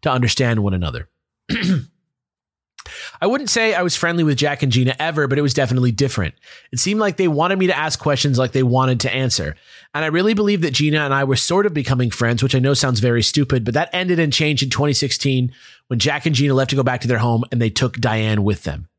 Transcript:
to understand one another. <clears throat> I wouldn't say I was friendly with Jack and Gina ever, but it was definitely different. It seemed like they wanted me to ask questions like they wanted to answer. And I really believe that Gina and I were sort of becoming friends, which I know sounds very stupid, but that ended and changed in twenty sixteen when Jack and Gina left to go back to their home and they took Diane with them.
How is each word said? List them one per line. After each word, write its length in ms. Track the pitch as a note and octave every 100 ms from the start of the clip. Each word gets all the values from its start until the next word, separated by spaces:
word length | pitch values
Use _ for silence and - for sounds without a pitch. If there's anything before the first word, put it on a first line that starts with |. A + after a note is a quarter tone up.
to 80 | -
understand 520 | B2+ A#2+ - B2+ A2+
one 100 | G2+
another. 360 | F#2+ E2+ A#1+ -
<clears throat> 440 | _ _ _ _ A#3+ F3+ F3 - _ _ _ _ _ _ _ _ - - - - -
I 60 | F#3
wouldn't 240 | C4 C4
say 240 | A#3 A3+
I 80 | F3+
was 140 | F3+ -
friendly 280 | E3 E3+
with 120 | D#3 C3+
Jack 260 | D3 C#3+
and 100 | C3+
Gina 240 | A#2 B2+ B2+
ever, 300 | D#3 D#3 C#3+
but 100 | C3+
it 40 |
was 120 | D3
definitely 380 | B2+ C3 B2+ B2
different. 420 | G#2+ C#3 - E2 - - - -
It 60 | B2
seemed 220 | F3 G#3
like 160 | G#3+ F3
they 120 | F#3
wanted 300 | D3 E3+ F#3+
me 100 | F#3
to 80 | D3
ask 220 | D#3 -
questions 400 | - C#3 D3 B2
like 140 | B2+
they 120 | C3+
wanted 360 | B2+ B2 C3 B2+
to 140 | C3
answer. 400 | A2+ C3 - D2 D2 _ - -
And 100 | D3
I 40 | D#3
really 260 | D#3+ G3+
believe 280 | G#3+ G#3 G#3
that 100 | D#3+
Gina 260 | B2+ D3+ D3+
and 160 | C#3+
I 100 | C3+
were 120 | C#3 C3
sort 300 | - F3+ G3+
of 80 |
becoming 360 | D#3 B2+ C3 B2
friends, 320 | - A#2 A#2+
which 120 | C3
I 40 | C3
know 160 | C3
sounds 260 | C#3 C3+ A#2
very 220 | B2 A#2+
stupid, 420 | A2+ - C3+ C3
but 100 | A2
that 160 | A#2+ E3+
ended 260 | F3+ F3+ F3
and 140 | D#3+
changed 300 | C3 D3+ C#3+
in 80 | C#3
twenty 240 | B2 D3
sixteen 580 | C3 C#3+ - C#3+ C3 B2 - - - _
when 140 | A#2+
Jack 260 | C#3+ D3 E3
and 80 |
Gina 200 | C3+ C#3+
left 160 | C3 C3
to 60 | C3+
go 60 |
back 200 | B2+ B2
to 60 | A#2+
their 100 | A#2+
home 260 | A#2+ A#2 A#2+
and 100 | A#2+
they 80 | A2+
took 280 | - B2+ -
Diane 440 | A#2 A2 A2 G#2+
with 220 | G2+ F#2+
them. 240 | - C#2+ D2+